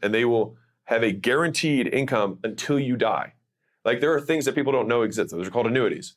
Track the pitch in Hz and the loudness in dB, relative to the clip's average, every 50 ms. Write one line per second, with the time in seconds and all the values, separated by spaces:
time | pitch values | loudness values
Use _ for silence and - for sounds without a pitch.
0 | - 104 110 113 120 120 117 113 104 107 - - _ _ _ _ _ - 117 117 | -2 0 2 2 2 2 2 2 0 -2 -6 -18 _ _ _ _ _ 0 0 2
1 | 117 107 95 98 - 117 131 151 170 165 147 - - 156 147 131 117 - - 131 | 2 2 0 0 0 0 2 2 0 0 -2 -2 0 2 2 2 0 0 0 -2
2 | 135 131 131 110 104 98 95 - - 110 - - - - 143 139 139 123 123 117 | 0 0 0 0 0 0 -4 -6 -8 -8 -8 -6 -4 -2 0 0 0 0 0 0
3 | 117 110 92 67 - - - _ _ _ _ _ _ _ _ _ - 113 123 123 | 0 0 0 -2 -4 -8 -12 _ _ _ _ _ _ _ _ _ -2 -2 0 2
4 | 147 156 160 143 143 151 160 156 135 139 - 151 135 135 135 127 110 110 120 120 | 2 2 0 0 0 0 0 0 0 0 0 0 0 2 2 0 2 2 2 2
5 | 113 107 - 110 87 76 87 85 92 95 92 120 117 113 120 135 120 98 78 - | 0 0 0 -2 -2 -2 -4 -6 -6 -4 -2 0 0 2 2 2 2 0 -2 -4
6 | - - - | -10 -10 -4